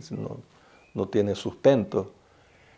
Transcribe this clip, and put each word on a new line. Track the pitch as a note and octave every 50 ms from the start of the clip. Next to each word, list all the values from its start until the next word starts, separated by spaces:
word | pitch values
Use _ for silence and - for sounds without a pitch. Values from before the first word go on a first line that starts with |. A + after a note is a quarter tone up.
| - -
no, | - - G#2+ - - - - - - - - - - - - _ -
no | - G2
tiene | - - G#2+ G2+ G#2 F#2+
sustento. | - - G#2+ - - - C3+ C#3 A#2+ G2 - - G2+ F#2+ - - - _ _ _ _ _ _ - - - - -